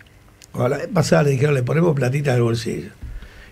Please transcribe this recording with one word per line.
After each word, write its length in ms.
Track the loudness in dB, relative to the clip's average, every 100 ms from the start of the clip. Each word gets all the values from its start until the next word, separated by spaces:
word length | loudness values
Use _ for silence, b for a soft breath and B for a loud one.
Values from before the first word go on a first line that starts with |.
| -20 -20 -20 -20 -16
cuando 180 | -4 -2
la 60 | -2
vez 100 | -4
pasada 360 | -2 2 4
le 60 | 4
dijeron, 220 | 2 2
"Le 100 | 0
ponemos 300 | 0 2 2
platita 380 | 2 0 0 0
del 100 | 2
bolsillo". 480 | 2 0 -4 -8 -10 -14 B B B B B